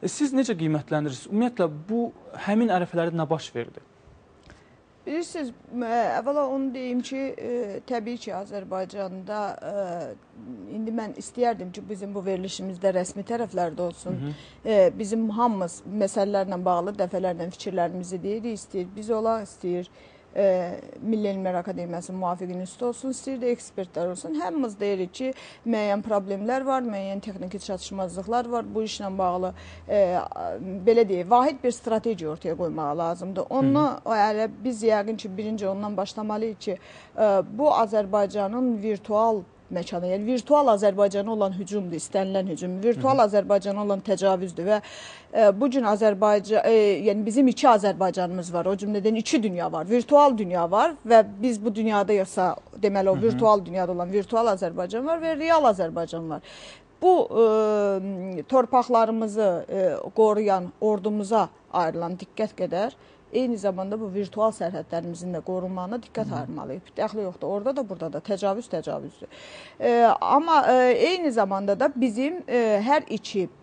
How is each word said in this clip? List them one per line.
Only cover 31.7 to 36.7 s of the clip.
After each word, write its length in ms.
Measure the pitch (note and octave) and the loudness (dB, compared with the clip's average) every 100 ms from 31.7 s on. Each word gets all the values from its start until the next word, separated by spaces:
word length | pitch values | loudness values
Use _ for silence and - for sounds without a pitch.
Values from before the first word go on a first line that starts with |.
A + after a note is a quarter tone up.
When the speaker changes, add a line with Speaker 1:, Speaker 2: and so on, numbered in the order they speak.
Speaker 2:
strategiya 580 | - - A3+ A#3 G#3 D#3+ D3+ | -2 -2 -2 0 -4 -4 -6
ortaya 200 | F3+ E3 | -6 -4
qoymağı 420 | F3 D#3 D3+ D3+ | -4 -2 -4 -2
lazımdır. 500 | E3 F3 F#3 F#3+ - | -2 -4 -6 -6 -4
Onu, 320 | C4 C4+ C#4 | 2 4 4
Speaker 1:
Hı 80 | D4 | 2
hı. 100 | - | 0
Speaker 2:
o, 100 | - A3 G#3 | -2 2 2
elə 220 | G#3+ A3 - | 2 -2 -4
biz 200 | G#3+ A3+ | -6 0
yəqin 320 | A3+ G#3+ G3+ A3 | 2 4 2 -6
ki, 200 | G#3+ F#3+ | -8 -8
birinci 320 | G#3+ A3 G3 | -6 -4 -2
ondan 280 | G3 G#3 G#3 | -4 -4 -4
başlamalıyıq 640 | G3 - G#3+ G#3+ A3+ G#3+ | -6 -6 -6 -4 -4 -6
ki, 180 | - | -6